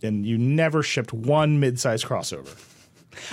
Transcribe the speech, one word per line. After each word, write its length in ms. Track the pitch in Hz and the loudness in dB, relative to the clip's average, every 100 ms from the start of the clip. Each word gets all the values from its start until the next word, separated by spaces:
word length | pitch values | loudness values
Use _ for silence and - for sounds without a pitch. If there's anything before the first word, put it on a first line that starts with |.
And 220 | 110 104 | -4 -2
you 120 | 104 117 | 0 0
never 440 | 127 151 160 156 | 2 2 2 2
shipped 300 | 143 139 117 | 0 -2 -4
one 460 | 113 120 151 151 147 | -4 0 4 4 4
mid-sized 460 | 135 123 131 110 - | 2 2 0 -2 -2
crossover. 480 | 107 80 71 67 - - - - _ _ - - | -4 -6 -10 -14 -20 -20 -20 -20 _ _ -18 -12